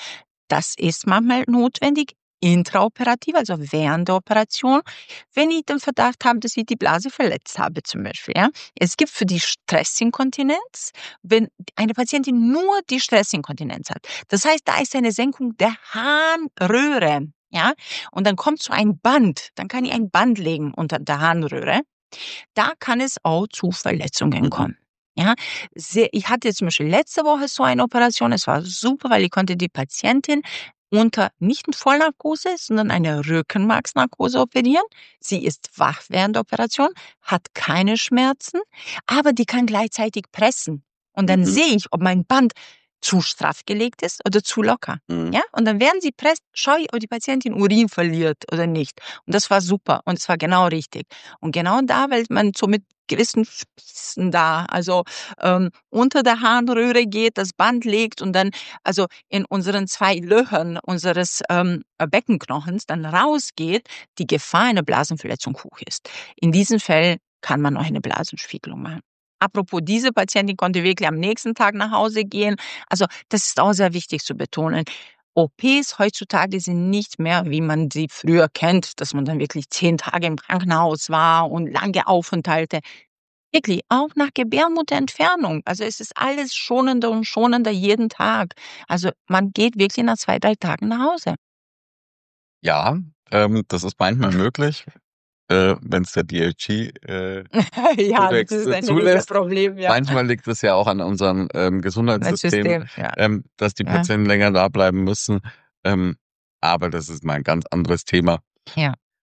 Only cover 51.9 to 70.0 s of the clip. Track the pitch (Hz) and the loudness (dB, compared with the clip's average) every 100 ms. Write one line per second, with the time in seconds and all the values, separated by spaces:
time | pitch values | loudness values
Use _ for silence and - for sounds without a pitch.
51.9 | - 277 240 226 208 208 - 202 214 - | 2 2 0 0 0 0 0 0 0 -2
52.9 | _ - - 233 220 226 - - _ - | _ -4 0 2 0 -2 -4 -18 _ -20
53.9 | - - - 180 170 160 160 175 175 175 | -16 -12 -4 0 2 2 0 -2 -4 0
54.9 | 180 - - - - 185 185 180 - _ | 0 -2 -8 -16 -2 0 2 0 -4 _
55.9 | 214 262 302 240 226 226 240 240 233 247 | 0 2 4 2 4 4 2 2 2 2
56.9 | 240 220 208 226 196 190 - 208 240 233 | 2 2 2 0 0 -4 0 2 2 0
57.9 | 208 220 - 190 185 196 - - - - | 0 0 -2 -2 0 0 -2 -14 -8 -2
58.9 | 196 185 - - 196 202 196 180 202 190 | 0 -2 -6 -6 -4 -2 -4 -2 -2 -4
59.9 | - 196 175 175 220 254 175 170 170 - | 0 0 2 2 2 2 0 -2 -6 -6
60.9 | 180 175 170 180 - - 175 180 175 - | -2 0 0 -2 -4 -2 0 2 -2 -6
61.9 | - 151 226 - 202 - 143 165 190 - | -6 0 0 2 -2 -2 -6 -4 -6 -4
62.9 | 170 156 180 285 294 - - 165 220 - | -6 0 2 2 0 -4 -6 -2 -2 -4
63.9 | - - - 170 151 - 170 240 196 147 | -20 -14 -8 -2 -2 2 4 4 2 2
64.9 | - 143 156 - 127 - 135 - - - | 0 0 -4 -6 -8 -8 -10 -12 -18 -14
65.9 | - - - - - 170 180 202 220 - | -14 -14 -18 -18 0 2 4 4 2 2
66.9 | 160 175 160 _ _ - 143 143 139 160 | 4 4 0 _ _ -4 0 0 0 -2
67.9 | 147 - - - - - - - - 160 | -4 -4 -6 -6 -10 -14 -14 -14 -12 -12
68.9 | 165 - _ _ - 196 208 185 175 160 | -14 -16 _ _ -4 -4 -2 -4 -4 -2
69.9 | 226 | 0